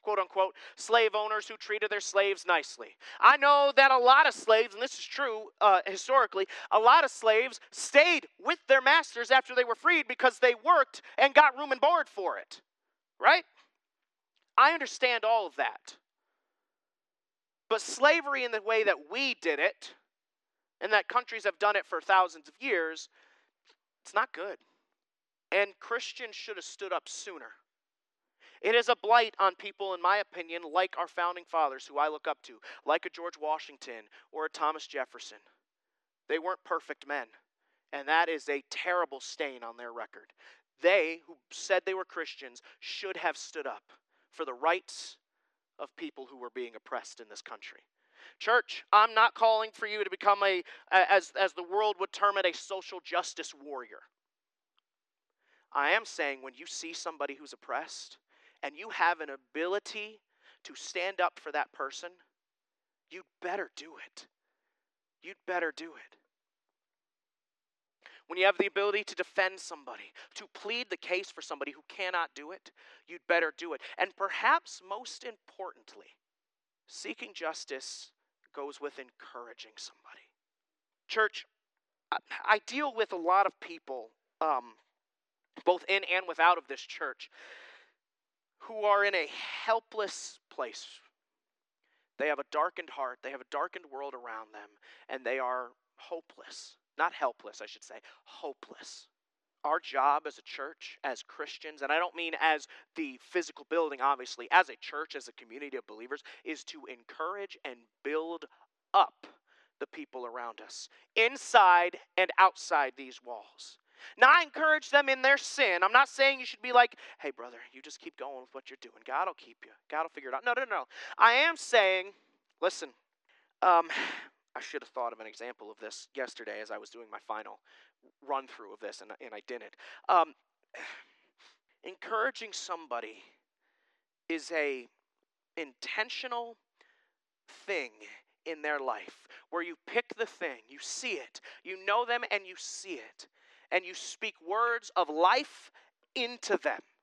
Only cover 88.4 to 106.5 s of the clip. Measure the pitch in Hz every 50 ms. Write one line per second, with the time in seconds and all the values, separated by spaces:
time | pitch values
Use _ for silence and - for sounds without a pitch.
88.4 | _ _ _ _ - - 226 214 208 208 202 202 202 202 196 180 156 139 - -
89.4 | - - - - - - 226 226 _ _ - 214 208 175 - - - - - _
90.4 | _ _ - - 131 117 104 - - - - - _ _ _ _ _ _ _ _
91.4 | _ _ _ _ _ _ _ _ _ _ _ _ _ _ _ - 135 151 147 139
92.4 | 139 _ - 151 156 180 _ - 170 - - 147 135 123 123 _ - 131 139 131
93.4 | 123 _ - 143 160 175 - 185 175 147 135 135 139 139 131 123 120 120 110 110
94.4 | 110 107 107 104 104 104 _ _ _ - - - - - 131 131 127 117 131 131
95.4 | 131 123 127 127 123 120 _ _ _ _ _ _ - - 175 165 _ _ - -
96.4 | - - - - - - - _ _ _ _ - 156 170 - - 147 127 113 _
97.4 | - 104 104 - 107 104 - 104 - - 107 - _ - - _ _ - - -
98.4 | - 147 131 _ - - - - - - - - - _ _ _ _ _ _ _
99.4 | _ _ _ _ - 147 156 175 - - 139 135 131 143 143 156 151 151 - -
100.4 | _ - - - 135 143 - _ - - - _ - 143 123 - - - - -
101.4 | 147 143 - - - 156 151 147 139 135 151 160 175 175 - 170 170 165 160 -
102.4 | - 160 156 151 - _ - - - _ _ 160 160 139 131 123 - - - 180
103.4 | 165 - - - 143 _ 160 170 165 151 139 131 131 139 143 127 127 - - -
104.4 | 120 - 165 185 180 139 117 _ - - - 147 160 _ - 143 127 123 110 -
105.4 | 123 113 113 139 147 143 131 123 _ - 123 107 117 127 139 139 _ - - -
106.4 | _ 156